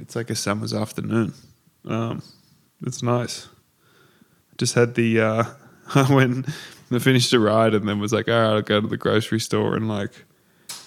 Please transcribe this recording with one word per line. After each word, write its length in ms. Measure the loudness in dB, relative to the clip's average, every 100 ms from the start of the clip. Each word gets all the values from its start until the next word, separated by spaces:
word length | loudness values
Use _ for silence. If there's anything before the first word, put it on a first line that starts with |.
it's 160 | -10 -8
like 140 | -6
a 40 |
summer's 380 | -6 -4 -4 -4
afternoon. 640 | -6 -6 -8 -4 -2 -2 -6 -20 _ _ _ -8
Um, 360 | -6 -6 -8 -12 _ _ _ _ _
it's 200 | -10 -6
nice. 460 | -2 -2 -4 -10 -16 _ _ _ _ _ _ _ _ _ _ -6
Just 180 | -2
had 200 | 2 2
the, 260 | 2 2 2
uh, 240 | 2 0 -2 -6 -20
<laughs> 260 | _ 0
I 180 | 2 4
went, 320 | 4 4 0 -6 -10 -16 -20 -4
I 80 | 0
finished 340 | 4 4 4
a 40 | 4
ride 340 | 4 4 4
and 120 | 2 0
then 120 | -2
was 120 | -2
like, 140 | -2 2
"All 60 |
right, 200 | 2 2
I'll 80 | 0
go 180 | 2 0
to 60 | 0
the 80 | -2
grocery 440 | 0 0 0 -4
store," 340 | -2 -2 0 -2
and, 120 | -2
like, 240 | -4 -6 -10 -20 _ _ _ -18 -18